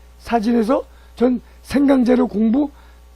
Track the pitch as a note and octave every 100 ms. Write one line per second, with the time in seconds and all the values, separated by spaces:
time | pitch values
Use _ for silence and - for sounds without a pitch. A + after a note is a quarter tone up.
0 | - - - A#3 G#3+ A#3+ G#3+ C#4 - -
1 | - - B3 A#3+ - - - C4 C#4 C#4
2 | A#3 B3 B3+ G3+ A3+ B3 D4 - - -
3 | -